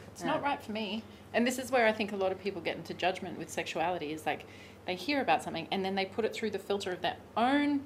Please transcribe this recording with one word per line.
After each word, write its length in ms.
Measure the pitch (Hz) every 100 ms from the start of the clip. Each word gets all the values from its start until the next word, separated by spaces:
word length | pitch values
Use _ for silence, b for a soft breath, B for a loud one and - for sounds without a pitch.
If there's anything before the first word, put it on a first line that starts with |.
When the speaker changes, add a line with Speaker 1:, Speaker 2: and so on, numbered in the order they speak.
| -
Speaker 1:
It's 100 | -
not 160 | 175 302
Speaker 2:
Yeah. 60 | 277
Speaker 1:
right 160 | -
for 80 | -
me." 320 | 214 208 214 - B B
And 120 | 220 240
this 140 | 254
is 100 | 247
where 140 | 254 220
I 60 |
think 200 | 214 202
a 20 | 208
lot 160 | 190
of 80 | 185
people 180 | 202 185
get 140 | 165 -
into 160 | 165
judgment 440 | - 175 185 180 -
with 140 | 160
sexuality, 600 | - 165 170 165 180 147
is, 120 | 156 151
like, 200 | 143 - B B B -
they 80 | 180
hear 260 | - 285
about 220 | 226 151
something 240 | - 160 165
and 160 | 190 190
then 80 |
they 120 | 196 190
put 200 | - 220
it 80 |
through 160 | - 220
the 80 | 202
filter 320 | - 202 196
of 100 | 175
their 140 | 170 - - -
own 440 | 247 285 285 285